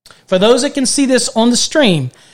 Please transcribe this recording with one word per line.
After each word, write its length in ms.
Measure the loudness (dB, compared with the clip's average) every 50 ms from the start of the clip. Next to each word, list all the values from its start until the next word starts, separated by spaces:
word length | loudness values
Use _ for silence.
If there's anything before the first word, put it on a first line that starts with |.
| _ -20 -20 _ _
For 120 | -4 -2 2
those 240 | 2 2 2 2
that 120 | 0 -2 -4
can 120 | -4 -4
see 200 | -2 0 0 0
this 220 | 0 0 0 -2 -2 -2
on 140 | 0 0 0
the 60 | 0
stream, 540 | 0 -2 -2 0 0 2 2 0 0 -2 -6 -10 _ _ _